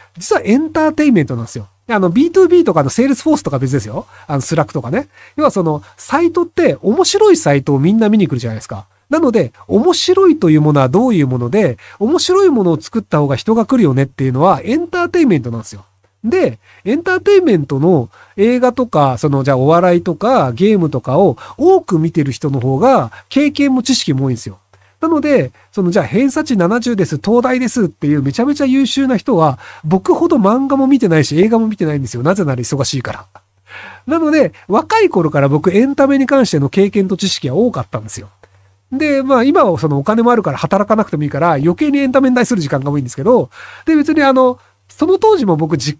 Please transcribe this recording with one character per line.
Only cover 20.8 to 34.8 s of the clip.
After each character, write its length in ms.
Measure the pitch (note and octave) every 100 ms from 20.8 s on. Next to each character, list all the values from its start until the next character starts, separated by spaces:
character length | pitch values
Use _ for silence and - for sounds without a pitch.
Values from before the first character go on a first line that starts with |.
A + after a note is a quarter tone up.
| D#3+
と 120 | C3
か 160 | - C#3
を 200 | G3 B2+ - -
多 240 | D#4 F#4+
く 180 | - E3+
見 120 | D#3+
て 120 | D#3+
る 80 | C#3
人 180 | B2 D3+
の 100 | C3+
方 200 | B2 C3+
が 320 | - A3 A#2 - -
経 220 | C4+ D4
験 220 | D4 C#4+
も 100 | B3+
知 120 | A#3 B3+
識 180 | -
も 120 | C3+ C3+
多 40 |
い 40 |
ん 20 | A#2
で 40 |
す 60 | -
よ。 120 | G2 _ _ _ _
な 80 | D#4+
の 100 | D#4+
で、 320 | D4 C4+ C3 - _
そ 100 | -
の、 80 | F3+
じ 80 | F#3+
ゃ 40 |
あ 20 | C#3
偏 260 | G3 C#4
差 140 | C#4 D#4
値 100 | A3+
七 240 | E3+ A#3
十 160 | A#3 A3
で 80 |
す、 140 | E3+ D3+
東 260 | - A#3
大 160 | B3 B3+
で 80 | B3
す 180 | - F#3
っ 20 |
て 180 | - D3
い 80 | D3
う 80 |
め 80 | C3+
ち 80 | C3+
ゃ 60 | B3+
め 100 | C#4+
ち 60 |
ゃ 40 | C4+
優 200 | C4+ C4+
秀 200 | - C4+
な 120 | A#3
人 180 | - G3
は、 240 | D#3+ C3 - -
僕 300 | D#3 F#3 -
ほ 160 | F4+ F4
ど 80 | D#4
漫 300 | F#3+ A#3+ C4+
画 100 | C#4
も 100 | C4+
見 100 | C#4
て 120 | G#3
な 100 | D#3+
い 60 | C#3
し、 120 | D3
映 120 | G#3+
画 100 | A3+
も 80 | A3
見 80 | G#3
て 100 | D#3+
な 80 |
い 60 | D3
ん 20 |
で 60 | B2+
す 80 | A#2+
よ。 80 |
な 120 | C3+ G3
ぜ 100 | D#3+
な 100 | B2+
ら 60 |
忙 200 | A#2+ C#3 C3+
し 120 | C3
い 40 |
か 100 | -
ら。 140 | - - - _ _ _ - - - -
な 120 | E4
の 120 | D#4
で、 220 | D#4 F#3+ - -
若 320 | G3+